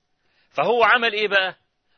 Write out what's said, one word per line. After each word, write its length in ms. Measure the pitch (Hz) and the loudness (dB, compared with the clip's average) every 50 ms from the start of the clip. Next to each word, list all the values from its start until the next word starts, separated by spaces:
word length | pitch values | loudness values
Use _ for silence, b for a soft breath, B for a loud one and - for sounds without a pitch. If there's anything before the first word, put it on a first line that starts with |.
| _ _ _ _ _ _ _ _ _ _ | _ _ _ _ _ _ _ _ _ _
فهو 340 | _ - 147 190 233 240 226 | _ -4 -2 0 0 2 2
عمل 280 | 202 226 247 233 233 | 2 2 2 0 -2
إيه 160 | 208 214 214 202 | -4 -4 -4 -2
بقى؟ 280 | 202 196 190 185 170 _ _ _ _ _ _ _ _ | -2 -2 -2 -2 -6 _ _ _ _ _ _ _ _